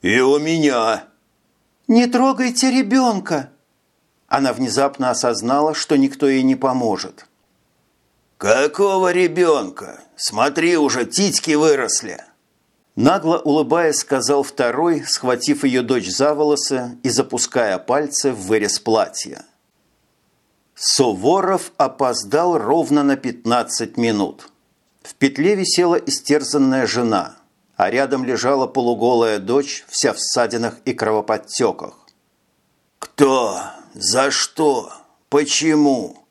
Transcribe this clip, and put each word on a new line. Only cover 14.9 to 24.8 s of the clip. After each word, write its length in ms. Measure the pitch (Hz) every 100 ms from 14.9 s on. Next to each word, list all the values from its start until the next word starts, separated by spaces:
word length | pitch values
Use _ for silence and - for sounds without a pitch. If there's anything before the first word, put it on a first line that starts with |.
| 156 -
схватив 580 | - 127 123 123 143
ее 180 | 139 127
дочь 260 | 120 127 92
за 240 | 92 139
волосы 640 | 151 151 147 - 135 123 120
и 60 | 131
запуская 680 | 113 127 120 - 127 113 92
пальцы 540 | - 131 147 139 139
в 140 | 117 95
вырез 320 | 110 101 -
платья. 680 | - 110 95 - - 67 - _ _ _ _ _ _ _ _ _ _ _ _
Суворов 1000 | _ - - 127 98 110 180 185 185 - _
опоздал 840 | 135 - 135 120 120 143 175 165
ровно 440 | 107 156 139 147
на 140 | 143 135
пятнадцать 800 | 135 120 113 120 117 - 110 -
минут. 540 | 117 107 95 - - _ _ _